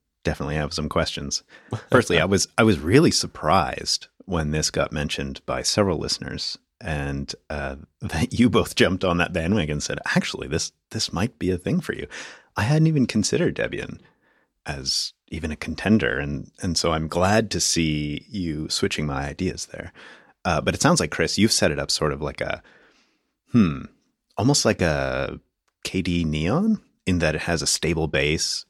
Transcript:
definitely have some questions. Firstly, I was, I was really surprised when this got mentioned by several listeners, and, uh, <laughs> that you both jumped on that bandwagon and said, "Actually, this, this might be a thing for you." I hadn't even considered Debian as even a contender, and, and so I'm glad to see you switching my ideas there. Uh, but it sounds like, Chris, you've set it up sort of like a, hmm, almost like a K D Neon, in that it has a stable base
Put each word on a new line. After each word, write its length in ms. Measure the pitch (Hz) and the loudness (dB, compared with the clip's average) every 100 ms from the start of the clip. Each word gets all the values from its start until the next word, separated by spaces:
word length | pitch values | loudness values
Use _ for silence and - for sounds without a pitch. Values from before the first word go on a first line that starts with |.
| _ _ | _ _
definitely 320 | 82 78 71 | -4 -2 -2
have 180 | 76 73 | -2 -2
some 160 | - 76 | -4 -2
questions. 540 | 85 78 - 71 - - - - 117 - | 0 0 -4 -6 -6 -8 -20 -12 -12 2
Firstly, 300 | 127 - 85 | 2 4 2
I 60 | 90 | 4
was, 200 | 98 - - | 2 2 4
I 60 | |
was 160 | 110 82 | 4 4
really 320 | 76 123 160 | 6 6 6
surprised 960 | - 76 - 76 92 - - - - - - | 4 -2 -4 2 2 2 -4 -4 -6 -6 -20
when 280 | - 85 76 | -4 -2 0
this 180 | 78 73 | 0 0
got 220 | - 71 | 0 -2
mentioned 480 | 73 73 - 69 65 - | -2 -4 -4 -6 -8 -6
by 160 | 64 | -4
several 360 | - - 98 78 | 0 2 2 0
listeners, 600 | - - - - - - _ _ | -2 -4 -6 -8 -8 -10 _ _
and, 560 | 85 76 69 69 69 - - | -6 -4 -4 -6 -8 -12 -10
uh, 280 | 73 67 71 82 | -8 -8 -10 -16
<laughs> 120 | _ | _
that 360 | 110 80 - 110 | -6 -2 0 4
you 120 | 120 | 4
both 240 | 101 85 | 4 2
jumped 280 | - 98 90 | 4 2 4
on 140 | 92 85 | 2 2
that 140 | 82 | 0
bandwagon 420 | 85 82 107 76 | 0 0 0 0
and 80 | 73 | -2
said, 160 | - 73 - | -4 -6 -2
"Actually, 320 | - - - 65 | 0 0 -6 -4
this, 260 | 78 - - _ | -4 -4 -10 _
this 200 | 113 - | -6 -4
might 260 | 82 107 - | -2 -4 -2
be 120 | 90 | -2
a 60 | 90 | -2
thing 240 | - 90 | 0 -2
for 140 | - | -2
you." 120 | - - - - - _ | -6 -10 -12 -16 -18 _
I 100 | - | -2
hadn't 220 | 107 156 160 | 2 4 4
even 180 | 151 120 | 4 2
considered 500 | 110 98 120 170 - | 2 0 0 0 -2
Debian 440 | - - - - _ _ _ _ _ _ - | -4 -4 -10 -12 _ _ _ _ _ _ -12
as 480 | 71 65 - - - _ | -8 -4 -4 -6 -10 _
even 220 | 82 80 | -8 -6
a 60 | 73 | -6
contender, 600 | - 80 98 110 62 65 | -8 -4 2 2 2 -2
and, 320 | 71 71 - - | -4 -6 -8 -8
and 160 | 95 80 | -4 0
so 160 | 85 | 0
I'm 160 | 80 80 | 0 0
glad 420 | 87 92 107 107 | 2 4 4 2
to 80 | 87 | 0
see 640 | - 85 80 76 73 73 - | 0 2 2 0 -2 -6 -8
you 400 | 104 85 76 78 | -6 -4 -4 -4
switching 380 | - - - 76 | -2 -2 -2 -2
my 180 | 69 | -2
ideas 420 | 71 76 92 - - | -4 -4 -4 -4 -10
there. 200 | - 90 - - - _ _ | -12 -14 -18 -20 -20 _ _
Uh, 160 | 92 85 | 0 0
but 140 | - | 0
it 80 | 87 | 2
sounds 180 | 135 160 | 4 4
like, 100 | 78 | 2
Chris, 280 | - 80 - | 0 0 4
you've 120 | 110 | 4
set 220 | - 92 | 4 2
it 60 | 69 | 0
up 120 | 69 | -2
sort 220 | - 78 | 0 0
of 80 | 69 | -2
like 180 | 73 - | -6 -4
a, 220 | - - - _ _ _ _ _ _ _ _ | -6 -6 -12 _ _ _ _ _ _ _ _
hmm, 360 | 120 92 67 - _ _ _ _ - | 4 4 0 -10 _ _ _ _ 0
almost 280 | 117 143 | 2 4
like 180 | 117 101 | 2 2
a 580 | 87 71 67 65 67 73 - _ _ _ | 2 2 0 -2 -4 -8 -16 _ _ _
K 200 | - 95 | -6 -4
D 220 | 87 87 | -2 0
Neon, 580 | 80 76 82 143 220 214 - _ - | 0 0 0 0 0 -2 -4 _ -2
in 140 | 87 | 2
that 140 | 78 | 2
it 80 | 76 | 0
has 200 | - 85 | 0 0
a 40 | 71 | 0
stable 400 | - 80 80 78 | -2 0 0 0
base 600 | 69 73 80 - - | 0 2 0 -2 -6